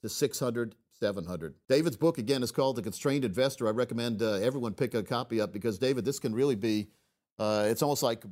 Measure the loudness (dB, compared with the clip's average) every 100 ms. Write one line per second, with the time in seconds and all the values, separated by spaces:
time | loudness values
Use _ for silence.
0 | -8 -2 -2 0 -4 -2 -6 -8 _ _
1 | -4 -2 -6 -8 -10 -14 _ 4 4 2
2 | 2 2 0 0 0 0 0 0 -6 -2
3 | 0 0 0 2 0 2 -2 0 0 0
4 | -2 0 0 2 0 0 -4 -2 -2 -2
5 | 0 -2 0 -2 -2 -2 -4 0 0 2
6 | 0 -2 -4 0 2 2 0 0 -2 _
7 | _ _ _ -4 0 2 2 2 2 2
8 | 0 0 -8